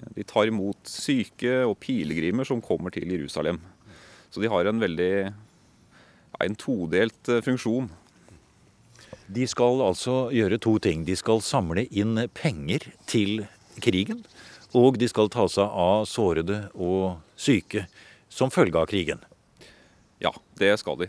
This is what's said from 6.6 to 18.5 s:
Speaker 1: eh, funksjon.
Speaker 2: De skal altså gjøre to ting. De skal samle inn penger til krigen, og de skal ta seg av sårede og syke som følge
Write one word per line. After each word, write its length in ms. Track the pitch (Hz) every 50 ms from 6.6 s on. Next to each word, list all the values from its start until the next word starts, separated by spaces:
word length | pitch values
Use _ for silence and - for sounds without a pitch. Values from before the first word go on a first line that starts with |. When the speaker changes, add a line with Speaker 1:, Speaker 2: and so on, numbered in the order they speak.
| - - 131 104 87 80 85 90 113 113 - _ - -
Speaker 1:
eh, 120 | 120 117
funksjon. 480 | 110 - 127 127 - 113 113 127 131 104 82 - _ _ _ _ _ - - - _ _ _ _ _ _ _ _ _ _ _ - - - - - - -
Speaker 2:
De 140 | 98 117 127
skal 320 | 117 - - 120 123 127 131
altså 500 | 127 98 90 - - 127 127 131 127 117 120
gjøre 240 | 117 107 92 101 104
to 200 | - 113 110 107
ting. 240 | - 104 82 80 82
De 100 | 78 95
skal 240 | 90 - - 110 113
samle 440 | 101 - - 135 98 80 82 92 123 -
inn 240 | - 101 104 113 113 110 117 120 -
penger 460 | - - 156 107 78 71 73 95 - - - - _ _
til 400 | - - 113 104 98 104 110 101 - - _ _ _ - -
krigen, 440 | - 123 95 90 101 - 220 240 220 - - - - - - - - - -
og 240 | 123 120 131 131 104
de 100 | 120 117
skal 220 | - 113 107 101
ta 160 | - 120 104 87
seg 220 | - 98 98 104
av 360 | - 98 87 90 98 107 107
sårede 640 | - - - 110 92 82 78 82 87 101 107 104 98 -
og 460 | - 92 87 92 95 95 95 90 80 - _ _ -
syke 480 | - - 135 95 - - - 104 95 - _ - - - - - _ _
som 220 | - - 131
følge 240 | 131